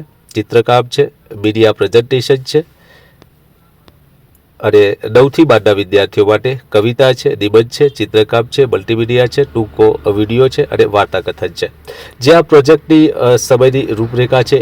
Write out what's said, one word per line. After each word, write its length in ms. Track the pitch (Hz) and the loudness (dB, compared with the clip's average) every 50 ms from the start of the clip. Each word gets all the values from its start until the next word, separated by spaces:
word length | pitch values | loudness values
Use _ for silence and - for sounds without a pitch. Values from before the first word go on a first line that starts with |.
| 156 _ _ _ _ _ - | -6 _ _ _ _ _ -10
ચિત્રકામ 540 | 110 104 - 110 117 113 - 123 123 120 123 | -10 -6 -2 -2 -2 0 0 0 -2 -2 -2
છે, 160 | - - 143 - - _ _ - 113 107 101 | -2 -4 -4 -4 -6 _ _ -20 -12 -6 -4
મીડિયા 300 | 107 104 113 110 107 104 | -4 0 2 2 0 0
પ્રેઝન્ટેશન 680 | - 101 98 87 117 117 123 135 127 123 - 139 131 131 | 0 -2 0 0 0 0 0 -2 -4 -2 -2 -2 -4 -4
છે. 180 | - - 151 160 _ _ _ _ _ _ _ _ _ _ _ _ _ _ _ _ _ _ _ _ _ _ _ _ _ _ _ _ _ _ _ _ _ _ _ _ _ _ - | -4 -4 -4 -4 _ _ _ _ _ _ _ _ _ _ _ _ _ _ _ _ _ _ _ _ _ _ _ _ _ _ _ _ _ _ _ _ _ _ _ _ _ _ -8
અને 220 | - 110 101 104 104 98 - - - | -4 2 2 4 4 2 0 -4 -6
નવથી 400 | - 110 123 131 139 - - 165 | -2 2 2 2 2 2 2 2
બારના 280 | 139 120 110 - 107 104 | 4 2 2 2 0 0
વિદ્યાર્થીઓ 540 | 98 101 90 101 101 98 - - 110 104 | -2 -2 -2 0 -2 -2 0 0 0 0
માટે 260 | 101 107 107 - 127 131 127 - - - | 2 0 0 -2 -4 -8 -8 -8 -4 -2
કવિતા 400 | 107 104 120 120 - 135 131 123 | -2 0 0 0 0 0 0 0
છે, 200 | - - 143 139 | 0 -2 -4 -4
નિબંધ 360 | 104 101 104 104 110 120 120 | -4 -4 0 2 2 0 0
છે, 180 | - - 147 143 | -2 -2 -2 -2
ચિત્રકામ 580 | - - 107 - - 110 107 - - 117 113 | -2 -4 -8 -4 0 -2 0 0 0 -2 -2
છે, 200 | 117 - - 139 | -2 -2 -2 -2
મલ્ટીમીડિયા 600 | 123 110 98 98 - 117 110 117 113 123 123 123 | 0 -2 -4 -4 -4 -4 -4 -4 -2 -2 -2 -2
છે, 180 | 120 - - 139 | -2 0 -2 -4
ટૂંકો 420 | - - 117 110 104 - - 110 107 107 - - 107 101 | -2 -2 -6 -6 -6 -2 0 2 2 2 0 -2 -4 -2
વીડિયો 360 | 104 107 107 113 120 131 131 | -2 -2 -2 0 0 0 0
છે 140 | - - 143 | 0 -4 -6
અને 220 | - 110 107 113 | -4 -2 -2 -2
વાર્તાકથન 680 | 104 101 104 98 - - 95 87 - 87 - - 90 85 - | 0 0 -2 -2 -2 -4 -6 -6 -8 -10 -8 -10 -10 -10 -8
છે. 100 | - - - _ _ - - - - - - - | -10 -10 -10 _ _ -20 -20 -20 -20 -20 -14 -4
જે 140 | 120 135 165 | 2 2 4
આ 80 | 170 156 | 4 4
પ્રોજેક્ટની, 640 | - 156 147 135 143 160 151 - - 160 156 156 151 | 4 4 4 6 4 2 2 2 2 2 2 2 2
અ, 280 | - - 123 123 123 | 0 0 0 0 0
સમયની 500 | 117 - - 131 120 131 131 127 135 135 | 0 0 0 0 2 2 2 0 -2 -4
રૂપરેખા 560 | - 113 104 117 117 120 120 123 120 131 127 120 | -4 -4 -6 -6 -6 -4 -4 -4 -2 0 -2 -2
છે, 160 | - 139 131 | 0 -2 -2